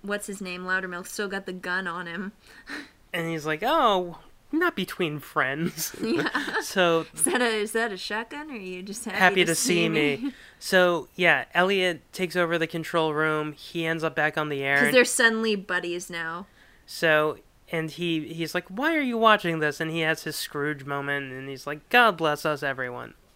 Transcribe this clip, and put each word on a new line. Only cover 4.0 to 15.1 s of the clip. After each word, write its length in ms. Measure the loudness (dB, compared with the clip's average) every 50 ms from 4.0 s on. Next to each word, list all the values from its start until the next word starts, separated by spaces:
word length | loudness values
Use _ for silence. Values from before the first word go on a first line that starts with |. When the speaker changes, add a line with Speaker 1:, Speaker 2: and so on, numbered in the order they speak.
| 0 -4 -8 -14 -18 -20 -20 -20 _ _ -2
Speaker 2:
not 240 | 0 0 0 0
between 420 | -2 -6 -6 -2 -4 -4 -2 -2 -6
friends." 760 | -10 -4 0 0 0 0 0 -2 -2 -4 -2 -4 -8 -8 -6 -6
<laughs> 20 |
Speaker 1:
Yeah. 280 | -4 -2 0 0 0 0 -2 -4 -4 -2 -4 -4 -4
Speaker 2:
So 440 | -4 0 2 4 4 4 2 0 -2 -4
Speaker 1:
Is 100 | 0 2
that 180 | 2 4 4 2
a, 40 | 2 2
is 160 | 0 -2 -2 -2
that 180 | -2 -2 -2
a 60 | -4
shotgun, 560 | -6 -8 -6 -6 -6 -6 -8 -12 -14 -12 -10 -12
or 20 |
are 20 |
you 280 | -10 -10 -10 -10 -10 -10
just 200 | -10 -10 -8 -8
happy 120 | -6 0 6
Speaker 2:
happy 220 | 6 6 6 6
Speaker 1:
to 60 | 4
Speaker 2:
to 80 | 4 4
Speaker 1:
see 260 | 0 2 2 4 4 4
Speaker 2:
see 60 | 2
Speaker 1:
me? 280 | 4 4 2 2 2
Speaker 2:
me? 160 | 0 -4 -6 -8 -8 -18 -20 -20 _
So, 480 | -6 2 4 6 6 6 4 2 -2 -6 _
yeah, 300 | 2 4 4 4 4 2 0 2
Elliot 500 | 4 4 4 4 2 2 2 0 -2 _ _ -6
takes 240 | -4 -4 -2 0
over 200 | 0 0 2 2
the 120 | 0 0 0
control 440 | -2 -6 -6 -2 0 0 2 2 2
room. 380 | 0 0 2 2 0 -2 -4 -6
He 320 | -10 -16 -10 -6 -4 -2
ends 200 | -2 -2 0 -2
up 100 | -2 0
back 240 | 2 0 2 2 0
on 100 | -2 -2
the 140 | -2 -2 0
air. 140 | 2 4
Speaker 1:
'Cause 100 | 4 4
Speaker 2:
And 80 | 6 6
Speaker 1:
they're 100 | 6 6
suddenly 520 | 6